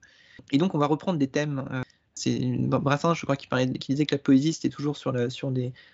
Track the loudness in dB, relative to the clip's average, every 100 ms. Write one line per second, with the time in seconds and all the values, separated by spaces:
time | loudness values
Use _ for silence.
0 | -18 _ -20 -20 -2 2 2 2 2 0
1 | 0 0 0 0 -2 -4 -6 -6 -8 _
2 | _ -6 -2 0 0 0 0 0 2 2
3 | 2 0 -2 -4 -2 0 0 -2 -2 -2
4 | 0 0 4 6 4 0 -4 -2 -4 -4
5 | -4 -2 -2 -4 -4 -4 -4 -8 -20